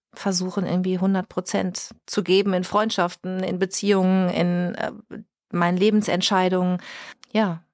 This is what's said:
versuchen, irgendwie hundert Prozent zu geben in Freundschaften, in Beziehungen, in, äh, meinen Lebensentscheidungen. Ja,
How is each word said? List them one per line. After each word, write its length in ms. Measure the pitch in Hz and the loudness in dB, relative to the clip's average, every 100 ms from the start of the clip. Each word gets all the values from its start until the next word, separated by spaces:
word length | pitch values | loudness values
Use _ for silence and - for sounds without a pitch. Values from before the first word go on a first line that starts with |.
| _ | _
versuchen, 520 | - 202 180 185 190 180 | -6 -4 -2 -2 -4 -2
irgendwie 320 | 180 185 185 | 0 0 0
hundert 300 | 190 190 - | 2 0 -2
Prozent 640 | - 180 202 185 - - - - | -6 -4 -2 -2 -6 -12 -16 -4
zu 160 | - | -2
geben 320 | 175 185 202 | 2 2 4
in 100 | 185 | 0
Freundschaften, 760 | 180 202 220 - 175 - 180 185 | 0 0 0 0 -2 -4 -8 -6
in 180 | 185 180 | -4 -2
Beziehungen, 720 | 185 - 202 196 185 190 180 | -2 0 2 4 4 4 2
in, 440 | - 175 175 180 - | 0 0 0 -2 -4
äh, 160 | - - - - - _ _ | -6 -8 -14 -16 -16 _ _
meinen 240 | 175 175 180 | -2 0 2
Lebensentscheidungen. 1000 | 208 214 208 180 - 190 185 185 180 180 - - - - - | 4 4 2 0 2 2 2 2 0 -2 -6 -16 -18 -20 -4
Ja, 300 | 214 202 165 - | 0 0 -2 -12